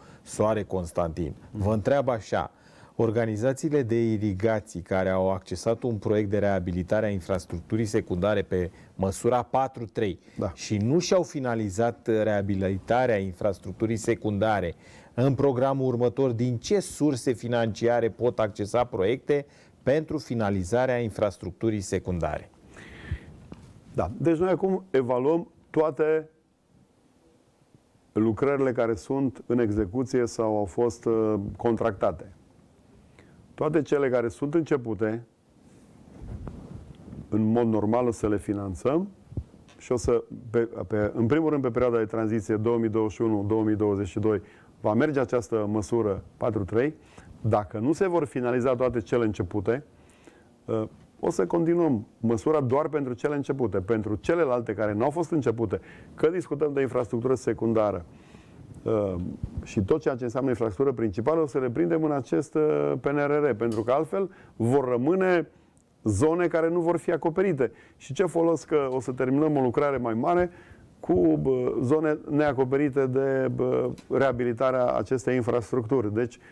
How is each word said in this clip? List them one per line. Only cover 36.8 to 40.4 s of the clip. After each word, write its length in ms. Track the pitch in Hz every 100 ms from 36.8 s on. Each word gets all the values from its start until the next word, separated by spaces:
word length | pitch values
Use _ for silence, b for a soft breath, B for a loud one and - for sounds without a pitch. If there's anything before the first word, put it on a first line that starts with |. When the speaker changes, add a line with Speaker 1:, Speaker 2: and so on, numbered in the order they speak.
| - - - - -
Speaker 2:
în 220 | 107 110
mod 160 | 117 117
normal 400 | 107 104 120 123
o 40 |
să 160 | 113 107
le 100 | 104
finanțăm 720 | - 101 98 90 120 156 196 - - - - - - -
și 140 | -
o 40 | 123
să, 280 | - 117 - 110